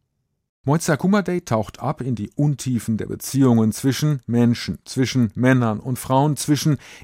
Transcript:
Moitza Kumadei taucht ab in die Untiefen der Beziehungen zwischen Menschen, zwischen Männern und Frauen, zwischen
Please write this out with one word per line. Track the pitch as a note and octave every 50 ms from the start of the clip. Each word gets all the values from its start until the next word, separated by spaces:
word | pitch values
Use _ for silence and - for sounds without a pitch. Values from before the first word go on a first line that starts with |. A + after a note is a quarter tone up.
| _ _ _ _ _ _ _ _ _ _ _ _
Moitza | _ B2 C#3+ E3+ - - D#3 B2+
Kumadei | - F#3 G3+ G#3 F3+ F#3+ F3+ F3+
taucht | - - A#2+ A2 G#2 - - -
ab | - B2+ D#3 -
in | A#2+ C3 B2
die | G#2+ G#2 - -
Untiefen | - D3 D3+ C#3+ - - C3 B2+ A2+ - - A2+ G2+
der | F#2+
Beziehungen | - G#2+ G2+ - - - C3+ C#3 B2+ A#2 A2+ A2 A2
zwischen | G#2 - - C3+ B2+ - D3+ D3+ D3+ C3 -
Menschen, | - A2+ A#2+ A#2+ A#2 A#2 - - - F2 - _
zwischen | - - B2+ C3 A2 - C3 A#2+ G2+ -
Männern | A2+ A#2+ B2+ C3 B2+ A#2+ A2+ G#2+ G#2+
und | - C3+ B2+ -
Frauen, | - - C3 C3 C#3+ D#3 C#3+
zwischen | - - - D3+ C3+ - D#3 D3 - - - - -